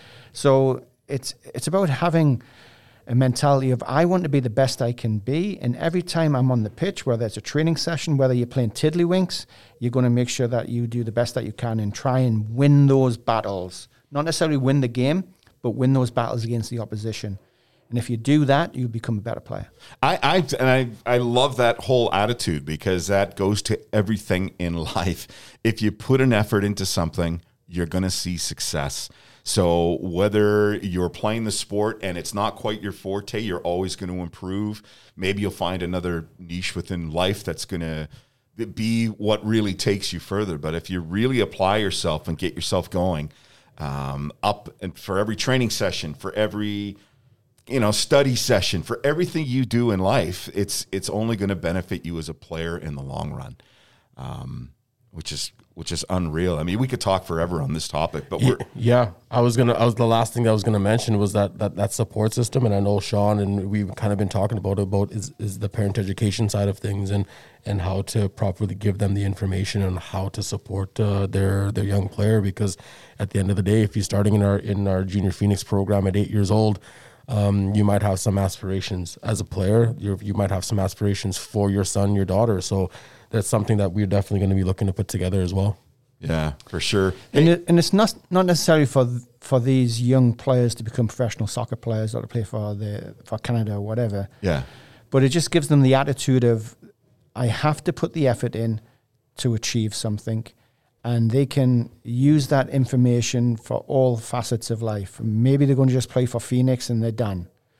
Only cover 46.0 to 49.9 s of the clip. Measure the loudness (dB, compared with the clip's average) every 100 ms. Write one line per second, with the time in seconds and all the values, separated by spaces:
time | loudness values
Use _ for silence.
46 | -8 -10 -8 -2 -2 -2 -4 -4 -8 -12
47 | _ _ _ _ _ _ -4 0 2 0
48 | 2 4 4 0 2 2 2 -4 -6 -4
49 | -2 0 -2 -2 -2 -2 0 0 0